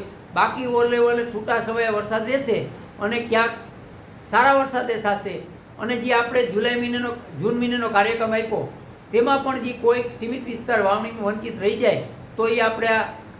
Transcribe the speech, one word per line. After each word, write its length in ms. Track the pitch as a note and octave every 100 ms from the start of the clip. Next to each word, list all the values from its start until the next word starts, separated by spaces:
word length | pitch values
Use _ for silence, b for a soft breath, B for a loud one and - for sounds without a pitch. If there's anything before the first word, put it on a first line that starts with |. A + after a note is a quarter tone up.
| - - -
બાકી 300 | F3 A3 -
all 240 | B3 A#3+ A#3+
level 360 | A#3+ A#3+ A#3+
છૂટા 360 | A#3+ G#3 A3 A#3
છવાયા 300 | A3+ A3+ A3+
વરસાદ 400 | G#3 G3+ A3 A3
રહેશે 360 | C4+ C4+ G#3 - - - -
અને 180 | G3+ A#3+
ક્યાંક 300 | - A3 A#3 - - - - - - - -
સારા 240 | G#3+ C4+
વરસાદે 400 | C4+ C4 B3 A#3
થશે. 400 | A3 G#3 G3 G3 D#3+ - - - -
અને 180 | A3 A#3+
જે 160 | B3
આપણે 320 | A#3 A#3+ B3+ A#3+
જુલાઈ 340 | G3+ A#3+ A#3+
મહિનાનો, 280 | A#3+ A#3+ B3 A#3 - D3
જૂન 140 | G3
મહિનાનો 340 | A#3+ A#3+ A#3+ A3+
કાર્યક્રમ 440 | G3+ G#3 A#3 A3
આપ્યો, 360 | A3 A3+ G3 C3 - - - -
તેમાં 320 | G#3+ B3+ C4+
પણ 180 | C4+ C4
જે 100 | A#3
કોઈ 300 | A#3+ A3+ B3
સીમિત 420 | A#3+ - A3+ C4
વિસ્તાર 380 | B3 A#3 - A3+
વાવણીમાં 420 | G3 G#3 A3+ -
વંચિત 360 | G3+ A3 A#3 -
રહી 180 | G3 -
જાય 240 | A3+ E3 - - - -
તો 100 | A3+
એ 120 | A#3
આપણે 280 | A3 A3+ A3+
આ 140 | A3 - - - -